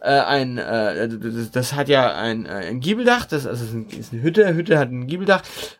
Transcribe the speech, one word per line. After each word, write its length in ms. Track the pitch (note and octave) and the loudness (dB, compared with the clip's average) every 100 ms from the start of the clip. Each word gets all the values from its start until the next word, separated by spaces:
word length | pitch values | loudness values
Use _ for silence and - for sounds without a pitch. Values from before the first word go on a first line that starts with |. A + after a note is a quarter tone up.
äh, 20 | - | 2
ein, 540 | C#3 F2+ C#3 B2+ B2 | 2 4 0 0 -4
äh, 500 | E2+ A2+ G#2+ F#2 A2+ | -2 0 0 0 -2
das, 400 | A2+ A#2 A#2 A2+ | -4 -6 -6 -4
das 240 | B2+ B2 | -4 -2
hat 160 | C#3+ C#3 | -2 2
ja 260 | C#3 B2 D#2 | 4 4 2
ein, 300 | A2+ A2+ - | -2 -4 -6
äh, 220 | G2 F2+ | -8 -6
ein 100 | B2 | -4
Giebeldach, 460 | C#3+ G#3+ B3 B3 - | -2 2 2 2 0
das, 220 | D#3 B2+ | -4 -4
also 180 | A#2+ A2+ | -6 -6
ist 80 | |
ein, 160 | A2+ G#2+ | -8 -8
ist 240 | - A#2 | -12 -10
eine 80 | A#2 | -4
Hütte, 320 | D3 E3+ G3+ | 2 6 6
Hütte 240 | E3 E3+ D#3+ | 4 2 2
hat 120 | C3 | 2
ein 160 | B2 B2 | -2 -6
Giebeldach, 340 | F3 G3 F#3+ - - - - | -2 2 2 0 -12 -14 -4